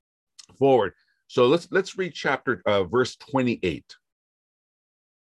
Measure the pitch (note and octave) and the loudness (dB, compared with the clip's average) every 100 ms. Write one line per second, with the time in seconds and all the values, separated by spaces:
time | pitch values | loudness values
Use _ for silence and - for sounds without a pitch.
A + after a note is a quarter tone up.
0 | _ _ _ _ - - C#3 B2+ G2+ - | _ _ _ _ -16 -2 2 4 2 -6
1 | _ _ _ - B2 D#3+ - F#3 F#3 - | _ _ _ 2 4 2 0 -4 -4 -6
2 | F3+ - D#3+ C3+ - A2+ G#2+ G2+ F2+ A#2 | -8 -6 -4 -4 -2 -4 0 0 0 0
3 | B2 - - C3+ B2 G#2+ F2+ D2+ - - | 0 -4 -6 -2 -2 -2 -4 -6 -12 -20
4 | _ _ _ _ _ _ _ _ _ _ | _ _ _ _ _ _ _ _ _ _
5 | _ _ | _ _